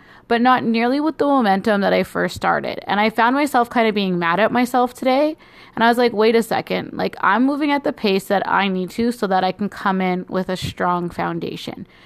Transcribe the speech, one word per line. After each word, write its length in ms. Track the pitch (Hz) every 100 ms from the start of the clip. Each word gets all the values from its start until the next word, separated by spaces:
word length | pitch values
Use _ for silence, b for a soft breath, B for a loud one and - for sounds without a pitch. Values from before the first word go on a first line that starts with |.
| B B B
but 120 | 233
not 240 | 247 254
nearly 340 | 226 226 240 285
with 200 | 311 -
the 80 | 285
momentum 540 | 269 214 190 220 202
that 100 | 190
I 120 | 185
first 300 | 185 175 180
started. 460 | - 180 160 - - -
And 140 | 196
I 100 | 220
found 240 | 226 226
myself 340 | 277 294 247 233
kind 180 | 247 226
of 80 |
being 240 | 208 190 175
mad 220 | 170 175
at 100 | 220
myself 440 | 233 247 254 247
today. 420 | - 254 262 302 311 B B B
And 100 | -
I 40 | 233
was 100 | 240
like, 140 | 240
"Wait 220 | 208 220
a 80 | 226
second, 500 | 226 - - 185 -
like, 220 | - 185 -
I'm 240 | 180 208
moving 260 | 262 285 294
at 140 | 285
the 80 | 294
pace 320 | - 214 190 -
that 180 | 196 -
I 200 | 175 196
need 220 | 185 180
to 220 | - 233
so 140 | 240 196
that 180 | 185
I 80 | 185
can 160 | 185 202
come 320 | - 202 190
in 240 | 185 180 -
with 200 | 185 185
a 80 | 185
strong 540 | - - 180 175 175
foundation." 760 | - 175 165 170 170 - - - B